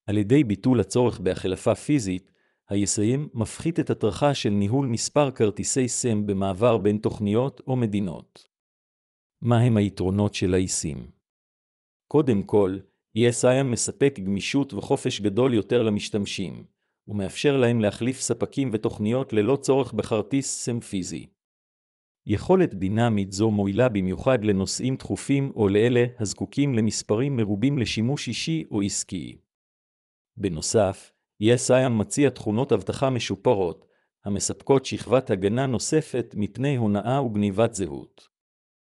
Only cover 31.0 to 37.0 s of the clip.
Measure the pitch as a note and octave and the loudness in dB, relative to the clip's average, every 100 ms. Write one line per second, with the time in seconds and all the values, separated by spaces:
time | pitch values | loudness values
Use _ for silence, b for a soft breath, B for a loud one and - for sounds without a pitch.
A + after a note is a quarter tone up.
31 | - _ _ _ G#2+ A#2+ - B2+ C3 A#2 | -12 _ _ _ 2 2 4 4 4 0
32 | G2+ - C#3 B2+ - G#2+ C3+ A2+ F#2 G#2 | 0 2 0 0 -2 -2 0 0 0 -2
33 | C3+ B2+ - G2 - G#2+ F2+ D#2+ _ _ | -2 -2 -4 -2 2 2 0 -4 _ _
34 | _ _ G#2 G2+ - G#2+ - C3+ - - | _ _ -6 -4 -4 -6 0 0 0 -8
35 | - B2 C3 G2 G2 A#2 B2+ A2+ - D#3 | 0 0 2 0 0 0 -2 -4 0 -2
36 | D3+ B2+ A#2 - G2+ - C#3 C3 A2 G2+ | 0 -4 -6 -6 -6 -2 -2 0 0 0